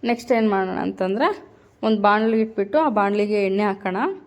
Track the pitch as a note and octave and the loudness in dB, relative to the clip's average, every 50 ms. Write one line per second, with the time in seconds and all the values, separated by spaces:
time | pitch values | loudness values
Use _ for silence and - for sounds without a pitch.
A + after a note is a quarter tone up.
0 | - A#3+ A#3+ A#3 - - B3+ A3+ A3 G#3+ G3+ F#3+ F#3+ F#3 F#3 - - F#3 G3 F#3+ | -2 -2 -4 -4 0 0 0 2 2 2 2 0 -2 -2 -4 -4 -4 -4 -4 -4
1 | F#3+ F#3 F#3+ G#3+ C#4 F4 G#4 - - - - - _ _ _ _ - A3 A3 G#3 | -4 -2 0 0 0 -2 -2 -4 -10 -20 -20 -20 _ _ _ _ 0 0 0 4
2 | G3 G#3 G3+ G#3+ A3 A3 A3+ A3+ A3 A3 A3 - G3 G3 G3+ D4+ D#4+ D4+ A3 G#3+ | 4 4 4 4 2 2 2 2 0 -2 -2 -4 -4 0 2 2 2 2 2 0
3 | G3+ G3 G3+ G#3 G#3 G#3 G#3+ G#3 G3+ F#3+ F#3+ G3 G#3 G#3 G3 G3 - G3 F3+ F#3+ | 0 0 0 0 0 0 0 0 0 0 0 0 0 0 -2 -2 -4 -4 -4 -2
4 | B3+ F4+ G4 F#4+ - | -2 -4 -4 -6 -12